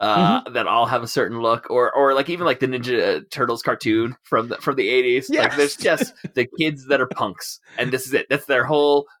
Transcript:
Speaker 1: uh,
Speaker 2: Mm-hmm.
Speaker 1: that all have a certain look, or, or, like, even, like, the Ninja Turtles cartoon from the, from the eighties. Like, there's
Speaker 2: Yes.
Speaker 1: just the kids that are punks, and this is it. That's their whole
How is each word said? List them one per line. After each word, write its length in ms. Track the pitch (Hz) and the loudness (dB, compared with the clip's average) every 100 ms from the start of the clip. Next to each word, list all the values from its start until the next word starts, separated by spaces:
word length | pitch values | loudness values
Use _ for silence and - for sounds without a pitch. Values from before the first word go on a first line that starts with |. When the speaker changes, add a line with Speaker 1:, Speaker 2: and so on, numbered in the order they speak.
Speaker 1:
uh, 420 | 104 104 101 123 | 0 4 4 2
Speaker 2:
Mm-hmm. 80 | 123 | -2
Speaker 1:
that 140 | 120 92 | -4 0
all 180 | 113 117 | 2 2
have 160 | 127 | -2
a 60 | 117 | -2
certain 320 | 139 98 117 | -2 -2 -2
look, 280 | 113 117 - | 0 -2 0
or, 240 | 123 120 139 | 0 2 2
or, 180 | 139 | 2
like, 140 | 135 139 | 2 0
even, 160 | 175 165 | -2 -2
like, 140 | 127 | 0
the 80 | 131 | -2
Ninja 600 | 127 123 120 92 78 - | -2 -2 0 2 0 -4
Turtles 280 | - 120 117 | -4 -2 -2
cartoon 560 | - 117 117 110 117 - | -4 -2 0 0 0 -6
from 240 | _ 117 120 | _ -2 -2
the, 60 | 123 | -4
from 180 | 151 135 | -2 0
the 120 | 104 | 2
eighties. 400 | 127 127 123 131 | 2 2 0 0
Like, 280 | 302 - 143 | 0 0 2
there's 260 | 143 - | 0 0
Speaker 2:
Yes. 300 | 185 156 - | -2 0 -2
Speaker 1:
just 220 | - - 127 | -6 -6 -4
the 100 | 123 - | -4 -2
kids 260 | 156 143 131 | -2 -2 0
that 140 | 139 | 0
are 80 | 127 | 0
punks, 500 | - 107 - - - _ - | -2 -6 -6 -14 -14 _ -6
and 140 | 123 | -2
this 140 | 123 131 | -4 -2
is 80 | |
it. 140 | 131 - | -2 0
That's 160 | 143 - | -4 0
their 160 | 127 | 0
whole 440 | 127 151 147 143 143 _ | 2 2 4 2 0 _